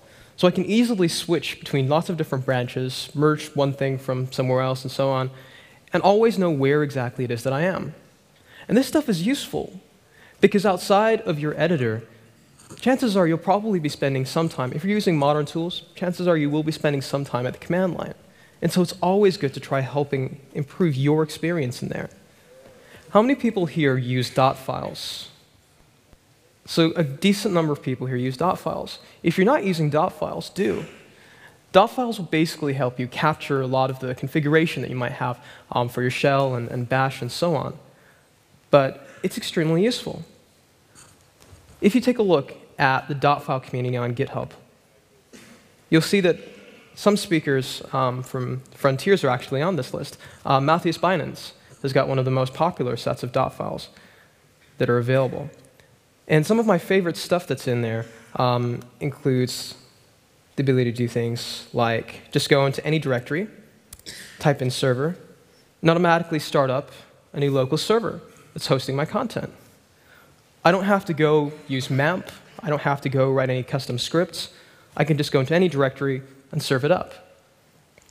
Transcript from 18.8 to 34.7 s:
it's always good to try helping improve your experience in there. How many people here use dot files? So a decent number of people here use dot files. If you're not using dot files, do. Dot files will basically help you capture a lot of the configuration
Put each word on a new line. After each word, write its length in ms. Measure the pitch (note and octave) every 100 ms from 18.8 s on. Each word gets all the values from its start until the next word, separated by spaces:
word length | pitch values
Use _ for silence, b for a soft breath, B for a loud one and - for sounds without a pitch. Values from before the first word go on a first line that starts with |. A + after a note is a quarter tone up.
it's 120 | F3 -
always 360 | F3+ G3 G3+ -
good 160 | C#3 C3
to 40 |
try 220 | - C3+
helping 580 | B2+ C#3+ C#3 C3+ C3 - -
improve 420 | - C#3 - F3 C3
your 280 | C#3+ D#3
experience 580 | D3+ - D#3+ F3 B2 B2
in 80 | -
there. 200 | - - - _ _ _ - B B B B B
How 120 | G3+
many 140 | A#3+ C#4
people 300 | A#3 G#3 E3+
here 320 | E3+ C#3+ C3
use 320 | B2 B2+ A#2+
dot 280 | - C3 C3+
files? 680 | - C3 - - - - - - _ _ _ _ _ _ _ - _ _ _ _ -
So 280 | - E3 F3
a 80 |
decent 500 | D3 C#3 G3 G3+ A3
number 200 | F3 D#3
of 80 | C#3+
people 260 | C#3 B2+ B2+
here 80 | B2
use 220 | B2+ C3
dot 200 | F3 -
files. 420 | - - - - B B
If 140 | E3+ F#3
you're 80 | F#3+
not 200 | D4 G3
using 240 | E3 D3+
dot 240 | D3 F#3
files, 360 | - D#3 D3+ -
do. 360 | - G#3+ E3+ D#3 - B B B B B B _
Dot 160 | F#3 A3
files 300 | - A#3+ G#3
will 80 | D#3+
basically 460 | D#3+ D#3+ - C#3+
help 260 | C3+ B2 B2+
you 80 | B2
capture 540 | - D#3 D3+ - C#3
a 60 | C3
lot 220 | C3 C3
of 100 | C3
the 160 | B2+ B2
configuration 640 | C3+ D#3+ D3 D#3+ D#3+